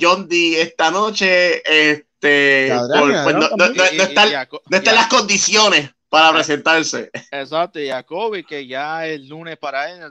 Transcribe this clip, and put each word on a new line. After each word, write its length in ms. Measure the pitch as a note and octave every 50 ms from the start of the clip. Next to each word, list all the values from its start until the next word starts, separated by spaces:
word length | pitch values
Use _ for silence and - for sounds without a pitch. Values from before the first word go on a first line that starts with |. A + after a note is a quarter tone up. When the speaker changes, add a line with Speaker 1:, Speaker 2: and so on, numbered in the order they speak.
Speaker 1:
John 260 | D#3 E3+ F#3 F#3 G3
D 340 | D#3 F3 F3 E3+ E3 D#3+ D#3+
esta 300 | E3 E3+ - - E3 E3
noche, 720 | - G3 G#3+ A3 G#3 G#3 G3+ F#3+ F#3 F3+ F3+ F3+ D#3+ - - - D#3 D#3 D3+ D3+ D3+
este, 720 | C#3+ - _ _ _ - D3 D3 C#3+ C#3+ C#3 C#3 C3+ C3+
Speaker 2:
Y 40 | C3+ B2+
a 60 | B2
Adrián, 200 | A#2+ A#2+ C#3+ F3
Speaker 1:
por, 100 | D3 C#3+ -
Speaker 2:
y 20 |
a 80 | - D3
Speaker 1:
pues, 140 | - D3+
no, 60 | F3+ -
Speaker 2:
Adrián 60 | -
Speaker 1:
no, 0 |
no, 60 | A3+ G#3+ F3
Speaker 2:
también. 320 | - C4 F#3+ F#3 F#3 D#3
Speaker 1:
no 60 | D#3+ F#3+
Speaker 3:
Y, 40 |
y, 20 | F3+
Speaker 1:
estar, 200 | C#3+ - D#3+ D3
Speaker 3:
y 60 | D3
a 140 | C#3 C3 -
co-, 140 | - D3 -
Speaker 1:
no 100 | - F3
están 180 | F#3+ F#3+ A3+ A3
Speaker 3:
y 20 |
a 40 | A#3
Speaker 1:
las 60 | A3+ A3+
condiciones 840 | B3 B3+ A3 F#3+ G3+ F#3 - E3+ G3 G#3+ G#3+ G#3 F#3 D3+ C#3+ C3+ - _ _ _
para 200 | - D#3 D#3+ E3
Speaker 3:
Ah. 20 | D#3+
Speaker 1:
presentarse. 800 | D#3+ D3 D#3+ D3 C#3 A#2 D#3+ D#3+ D#3+ D#3 D3 - - G#2+ - - - - _
Speaker 3:
Exacto, 480 | - C#3 C#3 B2+ D3 D#3+ E3+ F#3 - E3
y 100 | D3 C#3
a 120 | B2+ B2+ B2
Kobe, 400 | _ D#3 F3+ A3 A3+ G#3+ F#3+ D#3
que 240 | - D#3 C#3+ C#3
ya 400 | B2 B2+ C3 C#3+ D3+ D#3+ D#3+ E3
el 220 | D#3+ D#3 D3 C3+ C3+
lunes 300 | D3+ D#3+ E3 E3 D#3+ -
para 320 | - C#3+ C3+ C3+ C#3+ D#3+ F3+
él 100 | F3+ E3 D3+